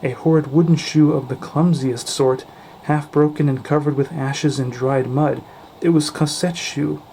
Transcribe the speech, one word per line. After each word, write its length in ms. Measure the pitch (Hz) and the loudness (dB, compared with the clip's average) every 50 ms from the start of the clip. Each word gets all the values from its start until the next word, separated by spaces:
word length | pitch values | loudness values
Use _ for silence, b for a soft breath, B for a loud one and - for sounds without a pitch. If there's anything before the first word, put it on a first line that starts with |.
a 100 | - 143 | -4 -4
horrid 400 | 120 - - 165 160 160 151 156 | -6 -2 0 2 2 2 2 2
wooden 240 | 131 156 175 165 170 | 2 2 4 4 4
shoe 380 | 156 - - - 156 151 143 - | 2 2 0 4 4 4 6 4
of 140 | - 127 | 2 -2
the 80 | 127 127 | -4 -8
clumsiest 720 | - - - - 143 160 180 170 139 131 131 123 117 - | -8 -10 -6 -2 2 2 4 2 2 0 -2 -4 -4 -6
sort, 380 | - - - 139 131 131 127 - B B B B B B B B | -8 -2 0 2 2 2 0 -2 B B B B B B B B
half 280 | - 151 151 147 147 | -2 -2 -2 -2 -2
broken 360 | - 147 151 151 147 - 151 | 0 2 2 2 2 0 0
and 160 | 147 135 127 - | 0 0 -2 -2
covered 320 | - 147 151 147 147 139 | -2 -2 0 0 0 0
with 160 | 131 139 135 | -2 -2 -4
ashes 480 | - 160 135 135 139 - - 156 131 131 | -2 -6 -4 -4 -4 -2 -2 -2 -2 -2
and 120 | 135 123 | -4 -6
dried 360 | 120 123 127 131 135 135 131 | -6 -4 -2 -2 0 0 -2
mud. 340 | 123 127 135 151 147 135 127 - B B B B B B B | 0 0 0 0 0 0 -4 -8 B B B B B B B
It 80 | - 175 | 0 2
was 200 | 170 156 147 151 | 2 2 2 0
Cosette's 500 | - - 160 147 - - - 180 170 - | -2 -2 -2 -2 -2 -2 -4 -4 -4 -4
shoe. 420 | - - - 139 147 151 - - - - | -8 -8 -4 -4 -4 -2 -4 -6 -10 -16